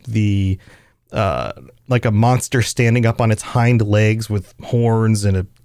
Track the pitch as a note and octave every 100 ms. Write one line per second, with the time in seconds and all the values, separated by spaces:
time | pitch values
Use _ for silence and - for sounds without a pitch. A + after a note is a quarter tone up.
0 | - A2 G#2 G2 F#2+ F#2 - - _ _
1 | _ - G2 C2 A1 - C2 - - B2
2 | A#2+ G#2 A#2 B2+ - C3 G#2+ - A#2 A#2+
3 | A2+ A#2 A2+ G#2+ - B2+ A#2+ A#2+ G#2 G#2
4 | G#2+ A2+ A2 G#2+ - - - A#2+ A#2 A2+
5 | A2+ A2 G2+ F#2+ F#2 _